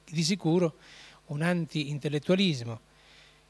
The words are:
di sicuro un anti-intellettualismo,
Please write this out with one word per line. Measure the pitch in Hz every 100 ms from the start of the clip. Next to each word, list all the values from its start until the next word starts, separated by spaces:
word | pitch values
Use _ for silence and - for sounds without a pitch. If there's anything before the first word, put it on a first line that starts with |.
di | - 156
sicuro | 160 190 160 170 170 - - - - - -
un | 147
anti-intellettualismo, | 165 175 165 156 143 147 151 147 - 185 196 139 117 113 - - - - - -